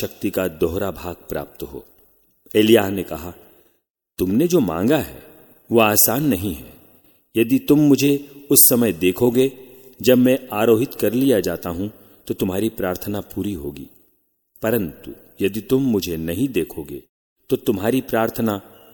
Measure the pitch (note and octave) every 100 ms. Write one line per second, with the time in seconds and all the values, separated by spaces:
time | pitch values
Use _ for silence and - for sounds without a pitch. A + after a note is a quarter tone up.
0 | G2 - G2+ F#2+ F#2 - E2+ F2+ G2 D#2+
1 | F2+ E2 - D#2 C#2+ - C#2 C#2+ - _
2 | _ _ _ _ _ G#2+ G#2+ A2+ G2 G2
3 | F2 D2+ F2 - - _ _ _ _ _
4 | _ - F#2 G#2+ E3+ E3+ G2 D#2+ G#2+ D3+
5 | - - - - - _ - A2+ G#2+ G#2+
6 | - A#2+ D3+ F#2 G2 C#2 B1 - _ _
7 | _ _ _ A2 A2+ C3+ - D3 D3 C3+
8 | C#3+ C#3+ - - - C#3 - B2 A#2 E2
9 | F#2 F#2 B2 A#2+ C3+ - - - - -
10 | B2 B2+ B2+ C3 - G#2 A2+ A2 C3+ -
11 | G#2 A#2+ C3+ G#2+ F2+ E2+ F#2 D#2+ G#2 -
12 | - _ - A#2 G#2 F#2 A2 - F#2 F#2
13 | - G2+ - - G2 F2 C#2+ C#2 C2+ _
14 | _ _ _ _ _ - A2 A#2 E2+ -
15 | - - - - G2 G#2+ - C3 C3+ G#2
16 | F2 D#2+ D#2+ F2 C#3 G2 D#2 - C#2+ C2
17 | - _ _ _ - C3 - G2+ A2 C3
18 | A#2 A#2 A2+ - A2+ G2+ - - -